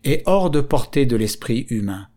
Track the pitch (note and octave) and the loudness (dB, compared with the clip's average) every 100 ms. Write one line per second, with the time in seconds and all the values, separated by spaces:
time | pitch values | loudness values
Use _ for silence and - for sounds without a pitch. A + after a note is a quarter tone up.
0 | - D#3+ - G3 F3+ D3 - C#3+ - C#3+ | 0 0 2 2 2 0 2 0 0 0
1 | C3 A2+ G#2+ - - A#2+ - A2+ G2+ F#2+ | 2 2 -2 -4 -4 -4 -2 -6 -6 -8
2 | G2 | -14